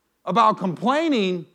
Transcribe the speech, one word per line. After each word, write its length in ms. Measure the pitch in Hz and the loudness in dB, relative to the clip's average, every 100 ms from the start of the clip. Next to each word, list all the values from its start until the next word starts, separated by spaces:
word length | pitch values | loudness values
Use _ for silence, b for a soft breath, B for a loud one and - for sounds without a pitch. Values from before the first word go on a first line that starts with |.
| _ _ | _ _
about 340 | - 185 220 202 | -4 2 2 2
complaining. 880 | 190 170 208 285 330 262 185 180 160 | -4 -4 -2 0 0 0 0 -2 -8